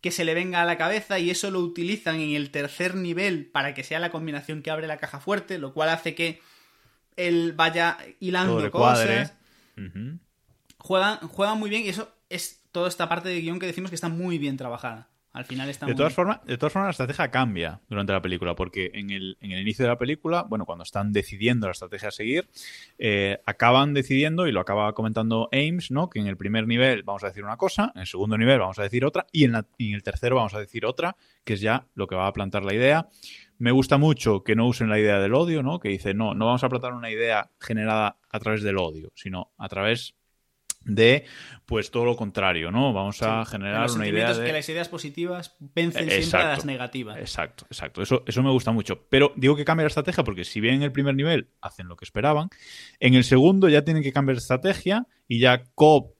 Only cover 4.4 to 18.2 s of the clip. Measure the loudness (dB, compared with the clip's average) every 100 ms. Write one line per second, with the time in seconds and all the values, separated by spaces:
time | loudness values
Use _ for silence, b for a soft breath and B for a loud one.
4.4 | -10 -10 -6 -6 -6 -8 -10 -10 -4 -4
5.4 | -4 -10 -8 -2 0 0 -4 -4 -4 -4
6.4 | b b b b b b _ -6 0 2
7.4 | 0 0 0 2 0 -2 -12 -10 -4 0
8.4 | 2 0 0 4 4 6 4 0 -2 _
9.4 | b b b -16 -14 -10 -12 -12 _ _
10.4 | _ _ _ _ -2 0 0 -2 -10 -4
11.4 | -2 -2 -2 -4 -4 -8 -10 _ _ -10
12.4 | -10 -14 _ -4 -4 -2 -2 -2 -2 -4
13.4 | -4 -6 -6 -6 -8 -6 -6 -4 -4 -2
14.4 | -4 -6 -8 -8 -10 -12 -18 _ _ -16
15.4 | -10 -8 -8 -8 -6 0 0 2 -2 -2
16.4 | -6 -4 -2 0 -2 -2 -6 -4 -2 0
17.4 | 0 -2 -6 -8 _ -4 0 0